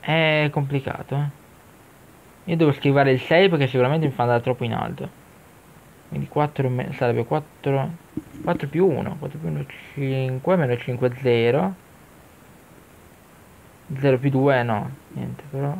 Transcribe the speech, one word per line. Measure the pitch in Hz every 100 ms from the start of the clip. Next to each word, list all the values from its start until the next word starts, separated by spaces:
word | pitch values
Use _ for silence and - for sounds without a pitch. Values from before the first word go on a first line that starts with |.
È | - 160 160 151 151
complicato, | 151 139 143 135 - -
eh. | 135 147 - - - - - - - - - - - -
Io | 170
devo | 160
schivare | 139 143 139 139
il | 131
sei | - 165 196
perché | 165 135
sicuramente | 131 127 156 156
mi |
fa | 131
andare | 120 120
troppo | 123 123
in | 117
alto. | 110 113 135 135 - - - - - - - - - -
Quindi | 151 143
quattro | - 147 - 131
me-, | 127 135
sarebbe | 139 123 120
quattro, | 117 151 156 - 143 139 139 170 - - - -
quattro | - 170 143
più | 156
uno, | 190 131 - -
quattro | 143 147
più | 165
uno, | 147 143 - -
cinque, | - 135 135 131 131 131 185
meno | 135 123
cinque, | - 123 127 123
zero. | 131 120 117 131 185 185 - - - - - - - - - - - - - - - - - - - - - 139
Zero | 139 131
più | 139
due, | 131 139 135
no, | 120 107 131 135 -
niente, | - 123 123 147
però. | 135 143 170